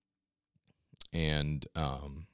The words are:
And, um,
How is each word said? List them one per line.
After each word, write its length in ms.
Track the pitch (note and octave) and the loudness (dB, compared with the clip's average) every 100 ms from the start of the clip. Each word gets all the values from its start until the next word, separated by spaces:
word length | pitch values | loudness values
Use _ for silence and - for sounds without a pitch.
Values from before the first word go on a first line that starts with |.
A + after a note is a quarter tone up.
| _ _ _ _ _ _ _ _ _ - - | _ _ _ _ _ _ _ _ _ -16 -4
And, 540 | E2+ D#2 D2+ D2 D2 - | 2 4 4 2 0 -2
um, 520 | - D2 C2+ C#2+ C#2+ - | -2 0 -2 -6 -10 -12